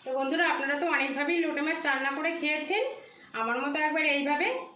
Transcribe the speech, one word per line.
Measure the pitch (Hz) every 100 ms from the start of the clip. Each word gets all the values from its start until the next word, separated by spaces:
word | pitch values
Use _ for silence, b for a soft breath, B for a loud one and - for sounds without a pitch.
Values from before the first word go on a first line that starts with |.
তো | - 262
বন্ধুরা, | 269 330 339
আপনারা | 285 277 294
তো | 339 285
অনেকভাবেই | 277 269 285 339
লোটে | 320 285 302
মাছ | 330 294
রান্না | 262 269 277
করে | 311 339
খেয়েছেন, | 302 302 302 392 523 - B B B 226
আমার | 226 247
মতো | 285 294 302
একবার | 311 311 285
এইভাবে | 277 294 381 523 -